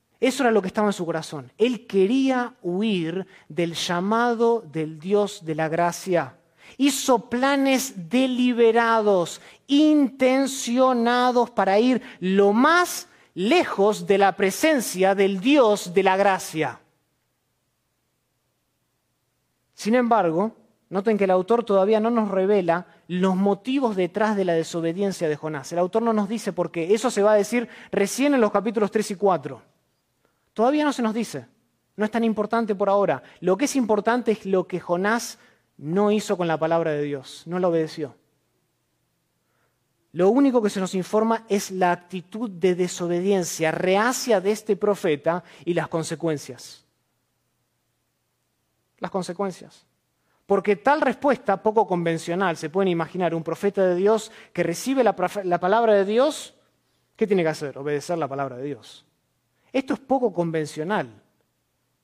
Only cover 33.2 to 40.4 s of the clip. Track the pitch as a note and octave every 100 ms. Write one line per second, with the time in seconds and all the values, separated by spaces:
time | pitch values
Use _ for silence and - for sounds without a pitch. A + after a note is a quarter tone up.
33.2 | - - F3 F#3+ C#4 C4+ G#3+ G#3 A3+ B3
34.2 | A#3+ G#3 F#3+ F#3+ F3 F3 - F3 G3+ A#3
35.2 | - - _ _ _ _ C#3+ F3+ G#3 G#3+
36.2 | - F#3 E3+ D#3 D#3+ E3 E3 D3 D3 C#3+
37.2 | - - E3 F3+ F3+ E3 D#3 D#3+ C#3 -
38.2 | _ _ _ _ _ _ _ _ _ _
39.2 | _ _ _ _ _ _ _ _ _ D#3
40.2 | F#3+ A#3+